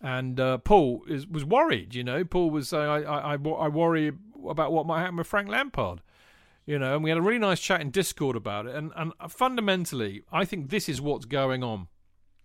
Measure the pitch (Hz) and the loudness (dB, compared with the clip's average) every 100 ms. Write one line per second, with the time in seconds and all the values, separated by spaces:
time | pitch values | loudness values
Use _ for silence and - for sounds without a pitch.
0 | 139 127 131 127 131 127 - 208 139 120 | -6 -4 -2 0 2 2 6 8 6 0
1 | - 147 165 160 143 240 320 117 92 123 | -4 -6 -4 -6 2 4 4 2 -2 -6
2 | 123 135 180 185 165 151 131 160 147 151 | -4 -2 0 2 2 0 -2 -2 0 0
3 | 151 147 147 147 147 156 156 151 165 160 | 0 -4 -2 -2 -2 0 0 2 2 4
4 | 151 147 214 - - 151 147 160 156 160 | 0 -2 -14 -12 -6 0 2 2 2 0
5 | 180 170 160 208 202 233 277 - 101 87 | -2 -4 -2 -2 0 -2 0 -2 -2 -4
6 | - _ _ _ _ _ - 147 131 147 | -14 _ _ _ _ _ -6 -2 0 0
7 | 156 165 185 240 208 175 - 180 143 196 | 2 2 2 2 2 0 0 0 0 0
8 | 175 - 139 117 104 104 113 139 156 - | -2 0 -2 -2 -4 -4 -6 -8 -8 -6
9 | 160 - 165 - 262 247 208 185 175 131 | -8 -8 -16 -2 0 2 2 2 0 -2
10 | 104 101 - 165 190 190 135 202 - 127 | -4 -6 -4 -2 -2 -4 -2 -2 -2 -4
11 | 143 131 117 139 135 127 123 107 87 _ | -2 -4 -2 0 0 0 -2 -6 -8 _
12 | _ _ _ _ | _ _ _ _